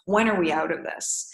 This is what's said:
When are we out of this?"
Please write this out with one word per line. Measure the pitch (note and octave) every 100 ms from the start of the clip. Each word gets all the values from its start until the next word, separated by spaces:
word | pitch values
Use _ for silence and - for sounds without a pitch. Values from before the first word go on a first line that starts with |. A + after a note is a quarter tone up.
| -
When | G#3 A3+
are | G3
we | D#3+
out | D#3 D#3
of | D#3+
this?" | - - - - -